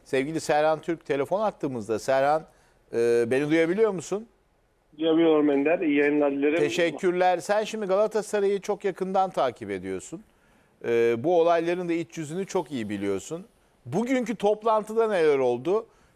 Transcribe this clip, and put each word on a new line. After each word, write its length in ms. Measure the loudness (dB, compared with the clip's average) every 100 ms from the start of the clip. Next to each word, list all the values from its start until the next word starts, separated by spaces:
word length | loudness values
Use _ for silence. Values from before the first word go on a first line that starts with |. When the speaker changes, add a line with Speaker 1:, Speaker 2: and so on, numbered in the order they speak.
Speaker 1:
sevgili 360 | -4 -2 -2 -4
Serhan 400 | 0 2 2 0
Türk 260 | -4 -6 -4
telefon 360 | -4 -2 -2
attığımızda. 580 | -2 -4 -6 -6 -4 -4
Serhan, 440 | 0 2 2 0 -2 _ _ _ _
e, 320 | 0 2 2 2
beni 180 | 0 2
duyabiliyor 420 | 2 2 2 0
musun? 360 | 0 -6 -8 -8 _ _ _ _ _ _ -4
Speaker 2:
Duyabiliyorum 520 | 2 4 4 4 4
Ender. 300 | 2 2 0
İyi 180 | 0 2
yayınlar 340 | 2 2 2
dilerim. 280 | 2 0 0
Speaker 1:
Teşekkürler. 760 | 0 0 -2 0 -2 2 2 0
Sen 260 | 0 -2
şimdi 220 | -2 -4 -2
Galatasaray'ı 760 | 0 0 -2 -2 0 0 0
çok 240 | -2 -4 -4
yakından 440 | -4 -2 0 0
takip 400 | 0 0 -2 -6
ediyorsun. 520 | -6 -6 -8 -10 -16 -18 _ _ _ _ _ -2
E, 380 | 2 2 2
bu 180 | 0 2
olayların 480 | 4 2 0 -4 -2
da 40 |
iç 240 | -4 -6 -10
yüzünü 280 | -10 -8 -6
çok 260 | -4 -4
iyi 180 | -6 -6
biliyorsun. 560 | -4 -4 -4 -6 -14 -14 _ _ _ -6
Bugünkü 500 | -4 0 -2 -2 -2
toplantıda 720 | 0 0 0 0 0 0 0
neler 300 | 2 4 4
oldu? 480 | 2 0 0 -2 -4 _ _